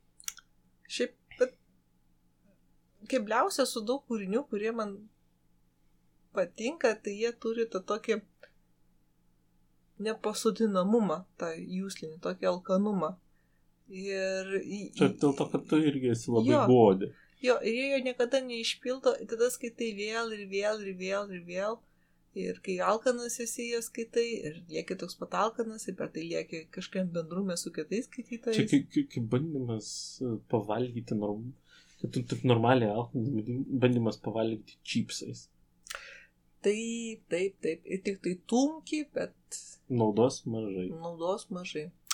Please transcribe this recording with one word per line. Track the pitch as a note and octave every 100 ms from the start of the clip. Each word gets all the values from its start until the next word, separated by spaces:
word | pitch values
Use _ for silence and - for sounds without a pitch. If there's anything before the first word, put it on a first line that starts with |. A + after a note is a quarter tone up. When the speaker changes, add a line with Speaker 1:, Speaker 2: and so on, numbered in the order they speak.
| _ _ - - _ _ _ _ _
Speaker 1:
Šiaip, | - A#3+ - _
bet | - B3+ - _ _ _ _ _ _ _ _ _ _ _ _ _ _
kebliausia | G#3 C4 G#3 A3 F#4 - B3
su | A#3+
daug | G#3+ C#4
kūrinių, | - A3+ F#3+ A3 C#4+
kurie | G3+ A3
man | A#3 G#3 G3+ - _ _ _ _ _ _ _ _ _ _ _ _ G3
patinka, | F3 - A3+ E4 A#3
tai | G#3+ -
jie | G3+ A#3
turi | A#3 A3+ A3+ A3+
tą | F#3
tokį | F#3+ G#3 - G#3+ - _ - _ _ _ _ _ _ _ _ _ _ _ _ _ _ _
nepasodinamumą, | G#3 A3 G#3 G#3+ A3+ - A3+ F#3+ F#3 A#3 G3+ D#3+ F#3
tą | _ E3+
juslinį, | E3 F3+ F#3 G3 - D#3+ D#3+
tokį | F3 F#3 F#3
alkanumą. | F3+ F3+ F#3 G#3 G3 D#3 F#3 _ _ _ _ _ _ _
Ir | F#3+ G3 F#3+ F#3+ F#3+ F#3+
į, | G3 - G3+ G3
Speaker 2:
Čia | - C#3
Speaker 1:
į, | -
Speaker 2:
dėl | D3
to, | C#3 D3
kad | D3+ -
tu | D#3
irgi | D#3 C#3 B2+
esi | A#2 -
labai | A#2 E3
Speaker 1:
jo. | D4
Speaker 2:
godė. | A3 B2 G#2+ F#2+ G2 - - _
Speaker 1:
Jo, | B3 A#3
ir | G#3
jie | A#3 C4+
jo | C#4
niekada | B3+ B3 A#3+ C4+
neišpildo, | B3+ A#3 A3+ - B3 C4 B3 -
ir | -
tada | A3+ A#3+
skaitai | B3 A#3+ A3+ A3+
vėl, | G3+ G#3 A3+ A#3
ir | G#3+ G3
vėl, | G3 G#3 G#3+
ir | G3+
vėl, | F#3 F#3 G3 G3+
ir | F#3
vėl. | F3 F3+ G#3 A#3 _ _ _ _ _ F#3+
Ir | F3+ F3+
kai | - F3+
alkanas | F3+ A3 B3+ A#3+ A#3+ A#3
esi, | A#3 - A#3+
jie | A#3
skaitai, | A3+ - A3+ A#3+ A#3 A3+
ir | D3+ D#3+
lieki | E3+ D#3 E3+ F#3
toks | F3 -
pat | -
alkanas, | F3+ G#3+ A3+ A3+ A3
ir | - F#3
per | D#3
tai | D#3+
lieki | E3 E3 D#3 E3 D#3+
kažkokiam | - F#3 F#3+ F#3
bendrume | E3+ D#3+ F3 G3 F3
su | -
kitais | E3+ D3+ G3+ C4+
skaitytojais. | - A#3 A#3 - A3
Speaker 2:
Čia | G#3+
kaip, | C#3+ C#3
kaip, | D3+ C#3
kaip | - A2+
bandymas, | B2 D#3+ C#3+ B2 A2 - - - -
e, | B2+ A2
pavalgyti | - A#2 G2 G#2+ B2 A#2 A#2 A2
norm-, | G#2 G#2 A#2+ - _ - - -
kad | -
tu | C3
taip | B2 B2 C3
normaliai | A#2+ A#2 C3 A2
alkanas, | G#2+ A#2+ C3 A2+
bandy-, | A2 G#2+ B2 -
bandymas | C3+ B2 A#2+ A2 G#2
pavalgyti | - A2 A2+ A2 - -
čipsais. | - A#2+ - - - A#2+ - _ _ _ - - - - - _ _ _
Speaker 1:
Taip, | G3+ G#3+ A3+ A#3 A3+ A3 _
taip, | E3+ G3 -
taip. | D#3+ E3
Ir | - F#3+
tik | G#3 G3
tai | F3+ F3+
tunki, | - A#3 C#4 D#4+ D4 D#4 C#4+
bet | - F3 - _ - - - _
Speaker 2:
Naudos | B2 A2 G#2 B2 -
mažai. | - A2+ A2 F#2 F#2
Speaker 1:
naudos | D#3+ E3+ E3+ E3+ G#3 -
mažai. | F3+ F#3 D3+ D#3 - -